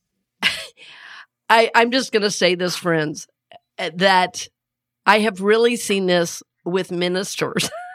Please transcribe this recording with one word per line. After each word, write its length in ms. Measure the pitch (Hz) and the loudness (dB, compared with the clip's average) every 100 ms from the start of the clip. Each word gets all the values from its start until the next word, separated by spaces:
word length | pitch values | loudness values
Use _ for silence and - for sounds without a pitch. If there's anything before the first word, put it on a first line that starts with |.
| _ _ _ - | _ _ _ -6
<laughs> 0 | - - - _ - - - - - _ - | -6 -6 -16 _ -20 -20 -20 -20 -20 _ 2
I, 220 | 226 226 | 2 4
I'm 160 | 240 240 | 4 2
just 220 | 262 240 | 2 0
gonna 180 | 220 208 | 0 0
say 240 | - 180 | 0 0
this, 220 | 180 180 - | 2 -2 -4
friends, 520 | 180 165 151 165 - _ _ - _ - 185 170 | -2 0 -2 -6 -16 _ _ -20 _ -10 -10 0
that 520 | 196 185 180 - - _ _ _ _ _ - | 4 4 2 -4 -16 _ _ _ _ _ 2
I 120 | 214 | 4
have 220 | 220 185 | 2 -2
really 340 | 196 220 233 233 | 0 4 2 0
seen 300 | - 196 185 | -2 -2 2
this 380 | 175 170 - - _ 175 | 2 0 -6 -18 _ -6
with 260 | 185 180 | -4 -4
ministers. 800 | 175 180 180 185 - 143 - - 659 | -4 -2 -2 -6 -6 -4 -4 -6 -8
<laughs> 40 | 719 | -16